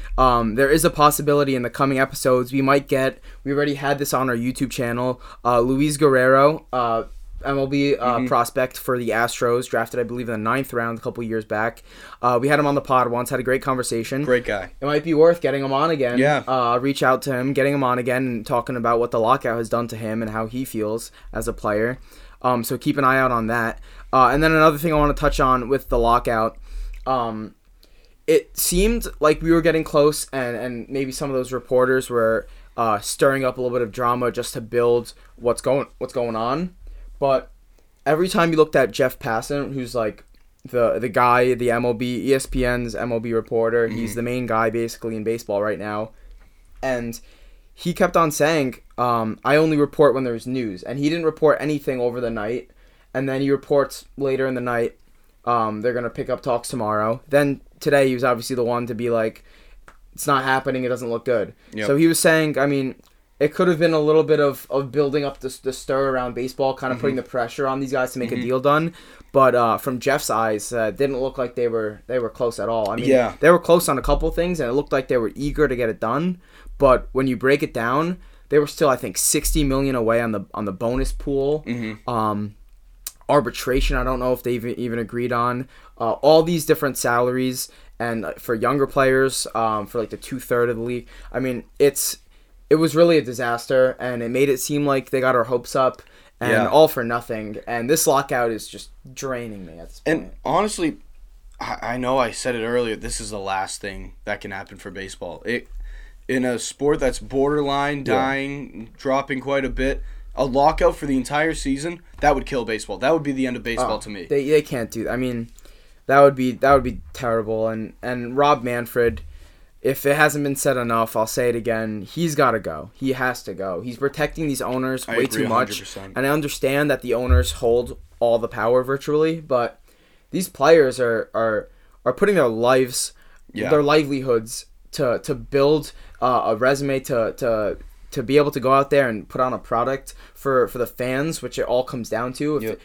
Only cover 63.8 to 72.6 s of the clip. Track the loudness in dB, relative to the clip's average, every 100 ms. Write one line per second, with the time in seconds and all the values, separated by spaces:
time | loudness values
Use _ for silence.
63.8 | 2 2 4 4 4 2 2 0 -4 -4
64.8 | -2 -2 0 0 -4 -8 -12 -8 -8 -8
65.8 | -4 -2 0 -2 -4 -6 -8 -2 -2 -2
66.8 | -4 -2 -2 -2 -4 -4 -4 -2 -4 -2
67.8 | -2 -2 -2 -4 -4 -4 -2 0 2 2
68.8 | 0 -6 -20 -20 -2 4 6 6 4 2
69.8 | -2 -2 0 0 0 0 0 -2 -4 -2
70.8 | -2 0 -2 0 -4 -4 -6 -2 -2 0
71.8 | -4 -8 -6 -4 -4 -2 -4 -2